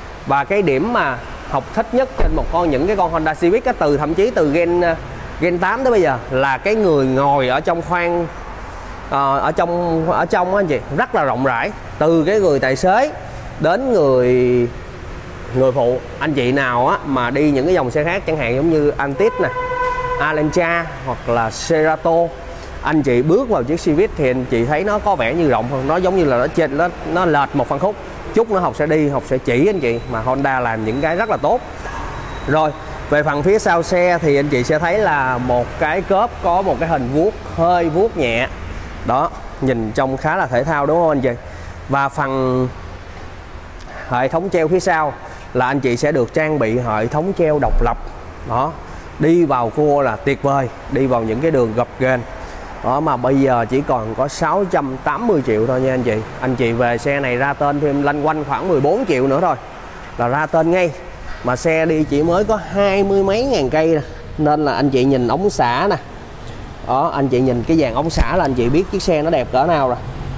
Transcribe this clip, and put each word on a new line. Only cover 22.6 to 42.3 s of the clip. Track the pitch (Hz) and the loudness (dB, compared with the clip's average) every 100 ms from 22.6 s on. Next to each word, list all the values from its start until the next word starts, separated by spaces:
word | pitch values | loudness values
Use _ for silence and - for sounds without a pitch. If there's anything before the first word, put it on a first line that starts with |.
| - - | -12 -8
anh | - 156 | 0 2
chị | 127 120 | 2 2
bước | 151 208 247 | 4 2 2
vào | 175 | 0
chiếc | 120 165 | 0 -2
Civic | 175 151 214 - | 0 2 2 0
thì | 135 | 0
anh | 127 123 | 0 0
chị | 117 | 0
thấy | 120 151 | 2 0
nó | 202 208 | 0 0
có | 208 185 | 0 0
vẻ | 113 | 0
như | 165 156 | 2 2
rộng | 113 120 | 2 0
hơn, | 139 135 | -2 0
nó | 170 | 0
giống | 180 190 | 2 2
như | |
là | 147 123 | 4 2
nó | 143 | 2
trên, | 165 151 143 | 0 0 0
nó, | 175 165 156 | -2 -2 -4
nó | 170 | 0
lệch | 180 143 143 143 | 2 2 2 0
một | 123 | -2
phân | 139 | 0
khúc. | 190 196 - - - | -2 -4 -10 -12 -2
Chút | 214 233 | 0 2
nữa | 190 | 0
Học | 165 110 | 0 0
sẽ | 151 | 2
đi, | 156 147 | 2 2
Học | 135 - | 0 -2
sẽ | 131 | -2
chỉ | - 120 190 | 0 2 2
anh | 190 | 2
chị, | 123 117 127 | 0 -2 -4
mà | 113 | -4
Honda | 120 135 139 131 | -2 0 0 0
làm | 120 113 | -2 -2
những | 110 127 | -2 -2
cái | 156 175 | -2 -2
rất | 220 | -2
là | 139 | 0
tốt. | 143 247 - - - - - - - - - | 0 0 -4 -12 -10 -10 -10 -10 -10 -8 -2
Rồi, | 156 151 - - - - | 0 0 -2 -10 -10 -2
về | 147 | 0
phần | 151 143 | 2 0
phía | 170 214 | 2 2
sau | 208 175 | 4 2
xe | 165 180 180 170 | 2 2 2 2
thì | 156 139 | 2 2
anh | 147 | 2
chị | 131 | 0
sẽ | 123 151 | 2 0
thấy | 170 208 | 2 2
là | 196 143 131 123 | 2 2 0 0
một | 127 123 120 - | 0 0 0 -2
cái | 151 180 | -2 0
cốp | 175 196 233 - | 2 2 0 -2
có | 180 180 | 0 2
một | 190 123 | 0 0
cái | 165 | 0
hình | 151 120 | 0 0
vuốt, | 143 196 - - - | 0 0 -2 -6 0
hơi | 165 180 170 | 2 2 2
vuốt | 160 220 180 | 2 0 0
nhẹ. | 123 113 135 - - - - - - | 0 0 -2 -6 -10 -10 -10 -6 -2
Đó, | 127 165 - - - | 0 0 -4 -12 -4
nhìn | 131 117 110 | -2 0 -2
trông | 120 131 131 | -2 -2 -2
khá | 156 180 | -2 -2
là | 143 | 0
thể | 123 | 0
thao | 139 147 143 | 0 0 2
đúng | 165 | 2
không | 165 | 2
anh | 143 | 2
chị? | 127 120 - - - - - | 0 -2 -8 -14 -14 -12 -2
Và | 139 139 | 0 0
phần | - 135 | -2 -2